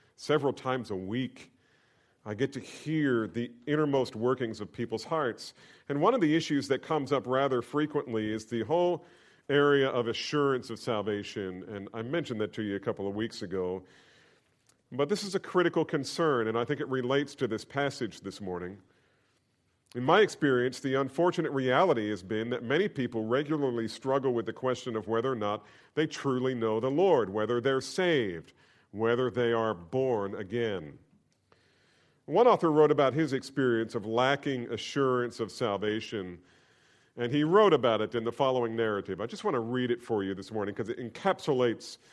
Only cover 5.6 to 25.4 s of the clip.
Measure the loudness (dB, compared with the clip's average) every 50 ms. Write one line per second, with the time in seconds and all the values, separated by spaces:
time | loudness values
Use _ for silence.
5.6 | -20 -20 -20 -20 _ -4 0 2 4 4 4 4 4 4 4 2 2 0 -2 -2
6.6 | 0 0 -2 -2 0 -2 -2 -2 0 0 -2 -2 0 0 0 2 2 2 2 0
7.6 | -2 -2 -2 -2 -2 0 -2 -6 -4 -2 -4 -2 -2 -2 -4 -6 -6 -6 -4 -4
8.6 | -2 0 2 2 2 2 0 -2 -8 -18 -20 -20 _ _ _ _ _ 2 4 4
9.6 | 6 6 6 4 4 2 2 0 0 0 -2 -4 -4 -2 0 2 2 2 0 -2
10.6 | -4 -8 -12 -8 -4 -2 -2 -2 0 -2 -4 -4 -6 -8 -8 -6 -6 -6 -6 -8
11.6 | -10 -10 -10 -10 -10 -10 -8 -8 -6 -4 -4 -4 -4 -4 -4 -4 -4 -4 -4 -6
12.6 | -4 -2 -4 -2 -2 -4 -4 -4 -6 -6 -4 -4 -6 -6 -6 -10 -10 -6 -4 -4
13.6 | -2 -4 -4 -6 -10 -16 -20 -20 _ _ _ _ _ _ _ _ _ _ _ _
14.6 | _ _ _ _ _ _ -2 -2 0 0 0 -2 -2 -4 -4 -6 -6 0 2 2
15.6 | 2 4 2 2 0 0 -2 -4 -4 -4 -2 0 2 2 4 2 2 0 0 -2
16.6 | -2 -2 -2 -4 -4 -4 -2 -2 0 0 0 0 0 -2 -4 -4 -2 -2 -2 -4
17.6 | -6 -6 -4 -2 -2 -2 -2 -4 -6 -6 -6 -10 -12 -12 -12 -10 -8 -8 -6 -6
18.6 | -8 -10 -12 -14 _ _ _ _ _ _ _ _ _ _ _ _ _ _ _ _
19.6 | _ _ _ _ _ _ -8 -2 4 4 6 6 6 4 2 0 2 2 4 4
20.6 | 2 0 -2 -4 -4 -2 0 0 -2 -2 0 2 2 2 2 0 -2 -2 -2 0
21.6 | 2 4 4 4 6 4 4 2 0 -2 -4 -6 -6 -4 -4 -4 -2 -4 -4 -6
22.6 | -2 0 0 0 0 0 -2 -4 -4 -2 -2 -4 -2 0 0 0 0 0 -2 0
23.6 | 0 0 0 -2 -4 -4 -8 -6 -2 0 0 2 2 0 0 0 -2 -4 -8 -4
24.6 | -2 -2 -2 -2 -4 -6 -6 -6 -2 0 0 0 0 0 -2 0